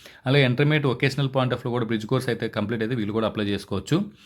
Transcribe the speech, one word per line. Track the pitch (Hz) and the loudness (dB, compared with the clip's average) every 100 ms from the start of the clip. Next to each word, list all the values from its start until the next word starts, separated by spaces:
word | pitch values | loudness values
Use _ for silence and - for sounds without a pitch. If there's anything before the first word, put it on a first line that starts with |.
| - - 127 | -20 -8 2
అలాగే | 143 127 | 4 4
ఇంటర్మీడియట్ | 127 147 151 135 | 4 2 4 2
వొకేషనల్ | 117 135 - 135 | 2 0 0 0
point | 135 123 | 0 0
of | |
వ్యూలో | 120 127 | -2 -2
కూడా | 123 113 | -2 0
బ్రిడ్జ్ | 110 107 | -2 0
కోర్స్ | 131 123 | 0 0
అయితే | 107 113 | -2 -2
కంప్లీట్ | 107 104 117 | -2 -2 -2
అయితే | 110 127 | -2 -2
వీళ్ళు | 104 | -2
కూడా | 110 107 | 0 -2
అప్లై | 107 101 | 0 -2
చేసుకోవచ్చు. | 98 - 95 - 160 208 - | -2 -2 -6 0 -2 -2 -10